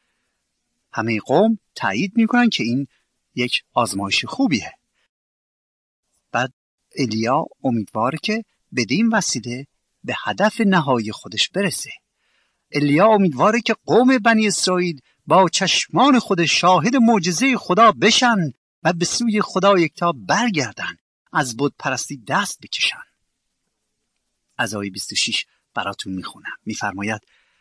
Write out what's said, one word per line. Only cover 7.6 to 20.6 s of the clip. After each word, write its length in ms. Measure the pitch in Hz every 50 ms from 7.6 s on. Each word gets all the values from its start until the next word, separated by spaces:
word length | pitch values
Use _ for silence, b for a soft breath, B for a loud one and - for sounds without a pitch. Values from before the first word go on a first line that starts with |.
| -
امیدواره 540 | 135 117 113 101 - - 107 117 131 160 156 -
که 200 | 196 214 226 214 _ _ _ _ _ -
بدین 340 | - 117 98 131 196 233 226 226
وسیله 540 | 208 - - - 127 - 120 120 131 143 - _ _ _ _ _ _ -
به 120 | 120 120 - -
هدف 380 | - - - 196 214 - -
نهایی 500 | 220 202 190 170 139 139 127 117 110 107
خودش 380 | 101 - - 101 90 - - -
برسه. 420 | - - 202 - - - - - - - _ _ _ _ _ _ _ _ _ _ _ _ _ _
الیا 360 | - 143 147 143 143 160 196
امیدواره 540 | 226 220 202 196 175 135 123 160 214 220 233
که 140 | - - 214 - _
قوم 320 | - 160 226 254 254 262
بنی 300 | 247 196 233 226 220 220
اسرائیل 540 | 208 - - - 190 185 180 180 175 156 131 _ _ _ _ _
با 240 | - 151 185 185 165
چشمان 720 | - - 190 175 - - - - - 185 254 285 262 233
خود 260 | - - 196 170 170
شاهد 500 | - - - 170 180 185 165 143 240 269
معجزهٔ 640 | 269 226 233 226 196 160 180 170 156 247 269 254
خدا 340 | 190 - - 180 208 233 220
بشن 600 | 156 117 175 226 220 - 254 240 226 196 165 139 - _ _ _ _ _ -
و 100 | 160 175
به 120 | 165 170
سوی 360 | - - - 240 226 208 214
خدا 380 | - - - 190 190 202 202 180
یکتا 340 | 165 151 - - 180 175 156 120 98
برگردن، 680 | - 151 202 240 240 185 151